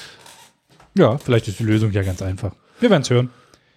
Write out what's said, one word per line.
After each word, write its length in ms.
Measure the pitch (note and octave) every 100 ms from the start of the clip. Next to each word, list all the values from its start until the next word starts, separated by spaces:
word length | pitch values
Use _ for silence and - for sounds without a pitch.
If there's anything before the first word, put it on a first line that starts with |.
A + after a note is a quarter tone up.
| - - - - - _ _ _ - -
Ja, 200 | B2+ C3
vielleicht 300 | - A#2 A2
ist 100 | F#2+
die 40 |
Lösung 280 | A2 A2 A2
ja 100 | G2
ganz 180 | F#2+ F2
einfach. 340 | F#2+ F#2 F#2+ - _ -
Wir 120 | A#3+
werden's 180 | E3+ B2
hören. 200 | B2 B2 _ _ _ _